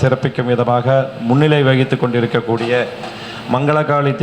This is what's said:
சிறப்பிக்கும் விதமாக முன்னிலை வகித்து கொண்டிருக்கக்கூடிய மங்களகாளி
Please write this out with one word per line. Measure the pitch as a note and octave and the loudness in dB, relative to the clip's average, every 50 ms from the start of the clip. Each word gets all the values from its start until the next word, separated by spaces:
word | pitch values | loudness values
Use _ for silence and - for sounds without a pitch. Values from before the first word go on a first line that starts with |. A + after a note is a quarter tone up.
சிறப்பிக்கும் | - C3 C3+ - - C3+ - - B2 B2 | 0 0 0 0 -2 -2 -2 -2 -2 0
விதமாக | B2 A#2 A#2+ A#2 A#2+ B2 A#2+ B2+ C3+ C3+ C3 - - - A#2 | 0 0 2 2 0 0 2 2 2 2 0 -2 -6 -6 -2
முன்னிலை | A#2 B2 C#3+ D3+ D#3 D3+ D3 C#3 C3 | 0 2 4 4 4 4 4 4 4
வகித்து | C3 C3 C3 C3+ C3+ | 2 2 2 0 0
கொண்டிருக்கக்கூடிய | - C#3 B2 A#2+ A#2+ A#2 - - A#2+ A2+ A2+ A2+ A#2 A#2 A#2 B2 B2 A2+ - - - - - - - - - - - - A#2+ A#2+ | -2 0 0 0 0 0 0 0 -2 -2 -2 -2 -2 0 0 0 0 -2 -2 -6 -10 -12 -12 -14 -14 -14 -14 -14 -12 -6 -2 -2
மங்களகாளி | B2+ C#3+ D3 D3+ D#3 D3+ C#3+ D3 C#3+ C#3+ C#3 C3+ - | 0 2 2 2 2 2 0 0 0 2 0 0 0